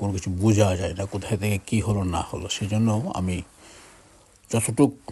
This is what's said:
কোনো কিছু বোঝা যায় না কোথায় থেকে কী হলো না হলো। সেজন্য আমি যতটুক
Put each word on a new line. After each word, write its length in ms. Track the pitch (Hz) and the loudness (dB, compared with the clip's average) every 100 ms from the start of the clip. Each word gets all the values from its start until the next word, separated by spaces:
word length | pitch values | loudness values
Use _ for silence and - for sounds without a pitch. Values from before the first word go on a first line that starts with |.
কোনো 100 | 101 95 | -4 -4
কিছু 120 | 98 90 | -4 2
বোঝা 280 | 107 101 101 92 | 4 6 4 2
যায় 140 | 92 92 | -2 -4
না 60 | 98 | -6
কোথায় 240 | 101 95 107 | -6 -4 -2
থেকে 160 | 104 101 - | 0 -2 0
কী 100 | 113 101 | 0 2
হলো 160 | 101 92 | 0 0
না 80 | 85 80 | -2 -4
হলো। 160 | - - - | -8 -8 -6
সেজন্য 320 | 101 107 113 107 160 | -2 2 2 0 -2
আমি 220 | - 92 87 82 - - - - - - - - _ - | -2 -2 -4 -6 -16 -20 -20 -20 -20 -20 -20 -20 _ -4
যতটুক 400 | 117 - 117 143 - - | -2 0 4 4 2 -12